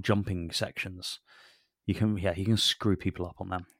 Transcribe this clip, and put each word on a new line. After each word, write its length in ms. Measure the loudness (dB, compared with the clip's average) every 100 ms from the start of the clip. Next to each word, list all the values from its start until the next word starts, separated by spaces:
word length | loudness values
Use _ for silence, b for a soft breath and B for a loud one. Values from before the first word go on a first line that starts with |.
jumping 520 | 2 2 2 -4 -4
sections, 680 | -4 -4 -6 -10 -8 -10 -12 b b b b b _
you 120 | -2 2
can, 200 | 2 2
yeah, 180 | 0 0
you 80 |
can 120 | 2 4
screw 360 | 4 2 2 2
people 300 | 0 -4 -6
up 140 | -6
on 80 | -6
them. 180 | -6 -8 _